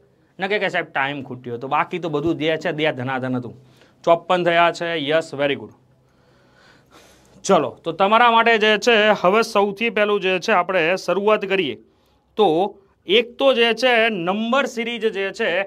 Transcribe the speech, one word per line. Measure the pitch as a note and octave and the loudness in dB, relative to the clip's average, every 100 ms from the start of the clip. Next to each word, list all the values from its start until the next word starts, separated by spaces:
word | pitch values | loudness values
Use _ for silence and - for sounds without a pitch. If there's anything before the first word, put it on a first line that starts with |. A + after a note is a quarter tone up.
| _ _ _ - | _ _ _ -8
ન | F#3+ | -4
કે, | G#3 | -2
કે | F#3 | -2
સાહેબ | E3+ D#3+ | -2 -4
ટાઇમ | D3 C#3 C#3+ | -4 -4 -6
ખૂટ્યો | B2+ B2 B2 A#2 | -10 -12 -10 -10
તો | C3 | -4
બાકી | D3 E3+ F3+ | -2 -2 -4
તો | E3 | -4
બધું | D3 E3 C#3+ | -2 -2 -2
જે | D#3 D#3+ | -2 -2
છે | F3 | -4
દે | D3+ D3+ | -2 -2
ધનાધન | C3 C3 C3 B2+ B2+ | -2 -6 -4 -4 -6
હતું. | A#2+ - _ _ _ _ | -6 -16 _ _ _ _
ચોપન | E3+ E3 - F3+ | 2 2 2 0
થયા | F3 E3+ E3+ | 2 4 2
છે, | D#3+ E3+ E3 C#3 | 2 -6 -4 -2
યસ, | D#3+ D#3+ C#3 | -2 -2 -4
very | C#3+ A#2+ | -2 -4
good. | G#2 - _ _ _ _ _ _ _ _ _ _ _ - - _ _ - | -8 -20 _ _ _ _ _ _ _ _ _ _ _ -20 -20 _ _ -12
ચલો, | - F3+ B2 - | 0 0 0 -6
તો | E3 | -8
તમારા | D#3+ G3 A3+ A#3+ | 0 2 4 4
માટે | A3+ A3+ A3+ | 4 4 4
જે | G#3+ G#3+ | 2 2
છે | A#3 A3 G#3+ G3 | 2 4 4 4
હવે | F3+ A3 | 2 2
સૌથી | A3 G#3 G3+ G3 A3+ | 2 0 0 -2 -4
પહેલું | G3+ G#3 G#3 | 0 0 0
જે | F#3 F#3 | 0 -2
છે | A3+ | 0
આપણે | F#3+ F3 F#3 D#3+ F#3 | 0 2 0 0 -2
શરૂઆત | - F3+ G#3 G#3+ F#3+ | -2 0 2 0 0
કરીએ. | F#3+ C#3+ G#2 _ _ _ _ _ - | -2 -2 -6 _ _ _ _ _ 0
તો | G3 D#3+ G3+ - _ _ - | 2 2 -2 -6 _ _ 0
એક | G#3+ A#3 - | 2 2 0
તો | C4+ | 2
જે | A#3 A#3 | 4 0
છે | A3+ B3+ A#3 A3+ | 2 2 2 2
નંબર | G3+ F3 G#3 A3+ C4+ B3 | 0 -4 -4 -2 -2 -2
સિરીઝ | A3+ A#3 A#3 | -6 -8 -4
જે | G#3+ F#3+ G3 | -4 -4 -6
છે, | F#3+ G#3 F3 | -4 -2 -2